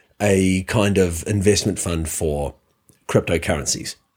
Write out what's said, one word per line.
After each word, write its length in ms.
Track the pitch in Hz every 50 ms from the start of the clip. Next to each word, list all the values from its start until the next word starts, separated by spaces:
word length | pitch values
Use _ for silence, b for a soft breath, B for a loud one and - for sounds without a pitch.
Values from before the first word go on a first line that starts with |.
| b b b -
a 420 | 104 104 98 95 95 95 95 92 90
kind 340 | - - 117 101 101 98 98
of 300 | 92 90 85 82 - -
investment 520 | 104 101 90 104 101 - - 110 90 -
fund 280 | - 92 85 82 80 78
for 480 | - - 87 78 73 71 71 67 - _ _ _ _ _ _ _ _ _ _ -
cryptocurrencies. 840 | - 110 - - 87 80 - - 87 76 65 - - - - - - - _ _ _